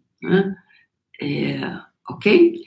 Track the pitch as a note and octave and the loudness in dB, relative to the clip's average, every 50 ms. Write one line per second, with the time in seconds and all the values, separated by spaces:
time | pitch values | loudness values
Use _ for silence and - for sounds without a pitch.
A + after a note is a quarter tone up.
0 | _ _ _ _ - - - F#3+ G3 G3 F#3+ - _ _ _ _ _ _ _ _ | _ _ _ _ -2 0 2 2 2 0 -4 -10 _ _ _ _ _ _ _ _
1 | _ _ _ - D3 C#3+ D3 D3 C#3+ C#3+ C#3 C#3 C3+ - - - - _ _ _ | _ _ _ -10 -8 -6 -4 -4 -4 -4 -4 -6 -6 -8 -10 -12 -14 _ _ _
2 | _ - - - - G#3 - F4 E4+ E4+ - - - | _ -14 -10 -2 2 4 6 6 6 4 2 -2 -12